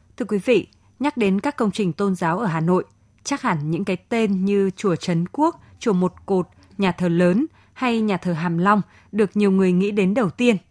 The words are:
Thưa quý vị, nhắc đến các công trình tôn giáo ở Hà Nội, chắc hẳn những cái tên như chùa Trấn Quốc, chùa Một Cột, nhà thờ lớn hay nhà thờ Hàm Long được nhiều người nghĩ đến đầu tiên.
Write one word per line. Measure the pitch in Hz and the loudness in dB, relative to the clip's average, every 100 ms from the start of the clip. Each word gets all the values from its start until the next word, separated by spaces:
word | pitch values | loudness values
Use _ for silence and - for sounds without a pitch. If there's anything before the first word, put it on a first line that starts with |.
| _ - | _ -10
Thưa | 220 | -4
quý | 208 | -2
vị, | 214 226 - _ _ - | 2 2 0 _ _ -6
nhắc | 285 254 | -4 0
đến | 202 190 | 0 0
các | 285 - | -2 -2
công | 220 | -4
trình | - 190 | -2 -4
tôn | 147 202 185 | -2 -2 -2
giáo | 170 180 | -2 -2
ở | 226 | -2
Hà | 160 | -2
Nội, | 160 180 - _ _ _ | 0 0 -2 _ _ _
chắc | - 285 | -8 -6
hẳn | 247 165 147 | -4 -4 -2
những | 165 202 | -4 -4
cái | 185 | -6
tên | - 233 220 190 196 | -4 -2 0 0 0
như | 202 196 - | 0 0 -2
chùa | 202 160 | -2 -2
Trấn | - 170 175 | -2 -2 -2
Quốc, | - 320 - - - | 0 -2 -2 -18 -6
chùa | 240 | -2
Một | 185 180 - - | 0 0 -4 -4
Cột, | 190 175 _ _ - | -2 -2 _ _ -4
nhà | 196 | -4
thờ | 175 180 | -2 0
lớn | 170 180 190 311 _ _ | 2 2 2 -2 _ _
hay | - 247 226 | -6 -2 0
nhà | 214 180 | 0 -2
thờ | 185 | -4
Hàm | 160 175 165 | -4 -2 0
Long | 190 208 - - - | 2 2 0 -10 -8
được | 202 208 208 | -2 0 2
nhiều | 202 | 2
người | 190 185 | 4 4
nghĩ | 180 202 | 2 2
đến | 208 185 | 0 0
đầu | 214 196 | 0 -2
tiên. | - 240 196 _ | 2 2 2 _